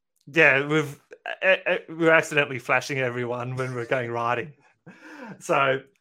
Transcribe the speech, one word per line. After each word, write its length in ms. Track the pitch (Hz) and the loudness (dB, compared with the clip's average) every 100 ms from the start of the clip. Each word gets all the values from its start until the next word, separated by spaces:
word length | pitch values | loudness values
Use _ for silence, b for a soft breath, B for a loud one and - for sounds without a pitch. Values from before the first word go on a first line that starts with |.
| _ _ - | _ _ -2
yeah, 400 | 156 151 131 143 | 4 6 4 2
we've, 340 | 156 139 143 - - - - | 0 -2 -8 -20 -16 -14 -2
uh, 140 | 190 185 - | 2 2 0
uh, 100 | 180 - | -4 -6
we 60 | |
were 160 | 160 165 | 0 6
accidentally 480 | 160 151 147 147 127 | 6 4 0 0 -2
flashing 400 | - 127 - 135 | -2 -2 -2 -4
everyone 580 | 127 120 120 123 127 127 | -4 -4 -6 -6 -6 -6
when 140 | 127 | -6
we 60 | 127 | -6
were 100 | 117 | -4
going 240 | 135 120 | -4 -2
riding. 420 | 117 117 120 151 - b b - B 320 302 233 175 | -4 -2 -2 -6 -14 b b -20 B -20 -18 -18 -10
So 420 | - 151 135 135 - _ | -2 0 2 -2 -6 _